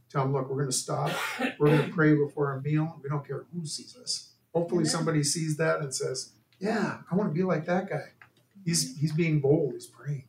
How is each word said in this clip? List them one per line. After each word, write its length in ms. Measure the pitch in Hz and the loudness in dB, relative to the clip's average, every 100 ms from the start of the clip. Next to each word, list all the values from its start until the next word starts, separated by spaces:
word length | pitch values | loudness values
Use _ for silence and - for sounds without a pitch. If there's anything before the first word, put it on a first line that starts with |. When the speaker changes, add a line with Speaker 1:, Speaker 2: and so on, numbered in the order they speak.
| _ | _
Speaker 1:
tell 120 | 147 | -2
them, 100 | 135 | 0
"Look, 140 | 139 135 | 0 -2
we're 100 | 135 | -2
gonna 120 | 139 | -2
stop. 400 | - - 135 143 - - - 254 - | -2 -2 -2 -2 -2 -4 -4 -4 4
We're 120 | 147 156 | 6 6
gonna 140 | - | 4
pray 220 | 170 151 | 4 6
before 380 | 147 143 151 143 | 6 4 0 -2
our 100 | 131 | -2
meal. 380 | 139 151 156 - | 0 0 0 -4
We 80 | 139 | -4
don't 160 | 147 139 | -4 -4
care 200 | 131 - | -10 -8
who 140 | 175 151 | -10 -8
sees 300 | - - - | -10 -12 -16
us." 380 | - - - _ _ | -8 -8 -8 _ _
Hopefully 280 | 165 170 175 | -2 0 2
Speaker 2:
Amen. 80 | 156 | 2
Speaker 1:
somebody 320 | 170 160 151 | 0 0 2
sees 340 | 143 165 160 151 | 2 0 -2 0
that 220 | 160 160 | 0 0
and 120 | 139 | -2
says, 400 | - 165 127 - _ _ - | -4 -4 -6 -10 _ _ -8
"Yeah, 400 | 202 214 165 - - | -2 0 -2 -4 -4
I 40 | 180 | 0
wanna 160 | 190 | 0
be 100 | 156 | 0
like 220 | 185 156 165 | 0 0 0
that 240 | 180 - | -2 -2
guy. 200 | 143 - _ - _ _ - | -6 -8 _ -20 _ _ -10
He's, 320 | 165 165 - 151 | -2 -2 -2 -2
he's 120 | 151 | -2
being 280 | 156 165 151 | 0 2 2
bold. 340 | 135 165 139 | 4 4 2
He's 140 | - - | -4 -14
praying." 400 | - 147 139 | -14 -8 -8